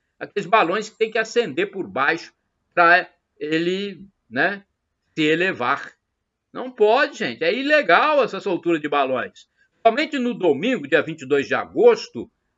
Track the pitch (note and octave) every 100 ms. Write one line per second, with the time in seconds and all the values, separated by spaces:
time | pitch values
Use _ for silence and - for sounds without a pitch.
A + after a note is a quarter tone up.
0 | _ _ F3 G3+ E3+ A3 E3+ G3+ G#3 -
1 | A3 A3+ G#3+ A#3+ G#3+ C3+ G3 F#3 B2 G#2
2 | C#3+ E3 - _ _ _ _ F3 E3+ F3+
3 | - _ _ _ D3 D#3+ F3 F#3+ G3+ D#3+
4 | - _ _ A#2+ F3 G3 - _ _ _
5 | _ - D3+ D#3+ F#3 D#3 B2 C#3 - -
6 | _ _ _ _ _ - B3+ B3+ G#3 B3+
7 | C#4 - E3 A#2 D#3+ A3+ C#4 D4+ A3+ F#3
8 | C#4+ D4 G#3 F#3+ G#3 E3+ E3+ E3 D3 C#3+
9 | C3 B2+ G2 - _ _ _ _ A3+ A#3
10 | D4+ C#4+ A#3+ G#3+ F3 C3+ A3 G#3+ C#3 D#3
11 | D3 D#3+ C3 C#3+ A2 B2 F2 A#2+ A#3 G#3+
12 | - A#2+ - _ _